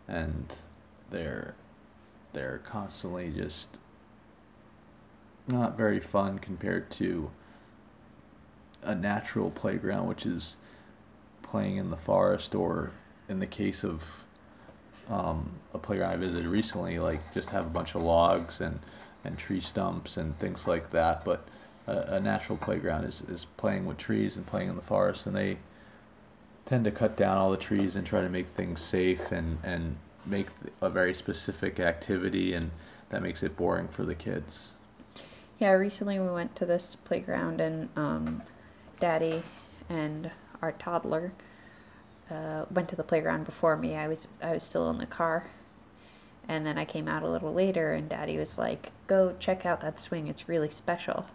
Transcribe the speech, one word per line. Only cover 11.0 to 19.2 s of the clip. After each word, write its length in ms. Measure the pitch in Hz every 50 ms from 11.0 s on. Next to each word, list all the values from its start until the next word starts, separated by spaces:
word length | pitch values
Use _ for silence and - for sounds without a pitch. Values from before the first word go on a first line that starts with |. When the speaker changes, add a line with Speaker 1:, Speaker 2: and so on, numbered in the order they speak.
| - - - - - - - - -
Speaker 1:
playing 340 | - - 104 101 98 98 98
in 120 | 95 87
the 80 | 85 82
forest, 580 | - - 98 95 95 98 95 - - - -
or 360 | 98 92 87 87 82 - - - - - - - - - -
in 100 | 98 95
the 60 | 95 -
case 360 | - - 101 147 147 - -
of, 200 | 95 82 80 80 - - - - - - - - - - - - - - - - - - - - -
um, 420 | 107 98 90 85 82 80 78 80 87 - - - -
a 40 | -
playground 360 | - - 101 92 90 87 87
I 20 | 85
visited 300 | 90 90 87 87 82 85
recently, 500 | 92 107 110 - - - 90 87 87 82
like, 340 | 82 82 80 78 - - -
just 160 | - - -
have 140 | 101 95 85
a 40 | 80
bunch 240 | 80 85 82 - -
of 60 | 85
logs 580 | 82 82 82 85 85 87 92 87 82 82 - -
and, 200 | 87 80 - - - - - - - - - -